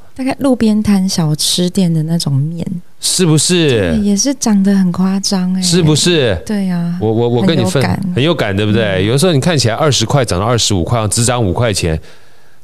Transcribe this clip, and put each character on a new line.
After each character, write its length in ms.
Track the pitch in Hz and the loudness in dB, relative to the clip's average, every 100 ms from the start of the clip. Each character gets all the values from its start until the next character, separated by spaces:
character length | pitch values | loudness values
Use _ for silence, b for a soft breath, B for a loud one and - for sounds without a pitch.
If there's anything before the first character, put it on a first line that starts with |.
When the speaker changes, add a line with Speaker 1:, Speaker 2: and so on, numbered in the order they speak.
| b - | b -6
Speaker 1:
大 80 | |
概 100 | 262 - | -6 -2
路 160 | 269 240 | 0 2
边 260 | 220 214 | 2 2
摊 240 | 214 202 190 | 2 2 2
小 280 | - 156 151 | 0 0 0
吃 320 | - - 180 | -2 0 0
店 240 | 196 175 | 0 0
的 100 | 160 | 0
那 120 | 156 170 | 0 -2
种 160 | 151 | 0
面。 340 | 135 151 170 - 175 - - | 0 -2 -4 -6 -8 -10 -10
Speaker 2:
是 280 | - - 180 | -6 0 2
不 100 | 156 | 2
是？ 320 | - 180 156 | 2 2 2
Speaker 1:
对， 300 | 117 90 82 | 2 2 0
也 180 | 202 202 | 0 0
是 160 | 262 | 0
涨 280 | 277 233 202 | -2 0 2
得 120 | 190 | 4
很 160 | 196 185 | 2 2
夸 300 | 175 190 196 | 0 0 0
张 320 | 196 190 180 | -2 -2 -2
欸。 80 | 185 | -2
Speaker 2:
是 220 | 180 175 | 0 2
不 120 | 156 | 2
是？ 400 | 151 175 165 120 90 - | 2 2 2 2 0 -4
Speaker 1:
对 240 | 208 190 | -4 -2
啊。 260 | 175 170 175 | -2 -2 -2
Speaker 2:
我， 140 | 107 | 0
我， 160 | 113 120 | 0 0
我 140 | 120 | 2
跟 120 | 190 | 2
你 80 | - 113 | 2 0
分-， 160 | 143 | 0
Speaker 1:
很 0 | |
有 0 | |
感。 300 | 123 - 180 | 0 -2 -2
Speaker 2:
很 100 | 147 | 0
有 100 | 147 | 0
感， 220 | 165 113 95 | 0 0 0
对 80 | |
不 80 | 107 | 2
对？ 100 | 113 | 2
Speaker 1:
嗯。 220 | 107 92 | 2 0
Speaker 2:
有 140 | 101 131 | 2 2
时 80 | 185 | 2
候 60 | |
你 40 | 147 | 2
看 180 | 170 156 | 2 2
起 120 | 113 | 0
来 60 | |
二 180 | 110 156 | 0 0
十 140 | 127 110 | 0 0
块 180 | 143 | 0
涨 160 | 120 87 | 0 0
到 60 | 107 | 0
二 100 | 120 | 0
十 160 | - | 0
五 100 | 101 | 0
块， 240 | 82 120 107 | 0 0 0
只 140 | 107 | 0
涨 220 | 117 123 | 0 0
五 80 | 104 | 0
块 180 | 85 120 | 0 0
钱， 300 | 98 87 80 b b b b b b | 0 -2 -2 b b b b b b